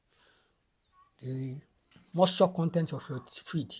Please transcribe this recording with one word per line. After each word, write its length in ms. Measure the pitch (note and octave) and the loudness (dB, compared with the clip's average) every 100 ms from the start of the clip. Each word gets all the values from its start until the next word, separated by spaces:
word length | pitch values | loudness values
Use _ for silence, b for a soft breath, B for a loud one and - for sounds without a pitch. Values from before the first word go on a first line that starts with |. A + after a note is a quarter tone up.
| _ b b b b b _ _ _ _ _ _ | _ b b b b b _ _ _ _ _ _
The 340 | B2+ C3 C3 C#3 - _ _ - _ | -10 -6 -6 -10 -14 _ _ -20 _
moisture 340 | E3 F3+ - F#3 | 4 4 6 4
content 460 | F3+ E3 F3 D#3+ | 4 2 2 0
of 140 | C#3 - | -4 -8
your 120 | B2+ - | -10 -10
feed 480 | - - E3 B2+ | -14 -6 -6 -6